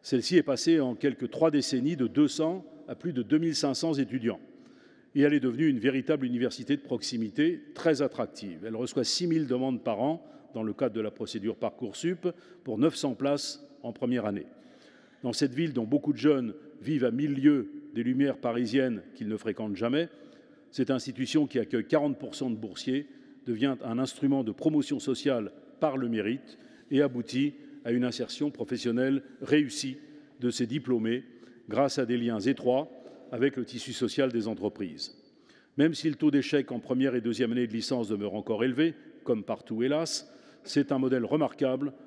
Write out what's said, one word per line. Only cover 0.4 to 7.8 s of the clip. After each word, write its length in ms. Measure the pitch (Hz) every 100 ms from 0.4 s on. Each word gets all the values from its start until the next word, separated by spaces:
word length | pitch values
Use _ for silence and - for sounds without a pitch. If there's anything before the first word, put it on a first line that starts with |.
passée 380 | 147 127 165 160
en 140 | 131
quelques 360 | 117 139 123 123
trois 200 | - 160
décennies 460 | 147 120 131 139 165
de 100 | 120
deux 220 | 101 147
cents 380 | - 160 185 - - -
à 60 |
plus 200 | 120 175
de 80 | 127
deux 160 | 104 156
mille 160 | 165
cinq 180 | 143 143
cents 220 | 131 165
étudiants. 460 | 139 127 127 113 95 - - - - - - _
Et 80 | 143
elle 100 | 147
est 80 | 147
devenue 260 | 127 120 160
une 120 | 127
véritable 480 | 123 131 120 151 127
université 500 | 120 123 - 120 143
de 60 |
proximité, 760 | - 120 - 120 110 98 160 170 -
très 280 | -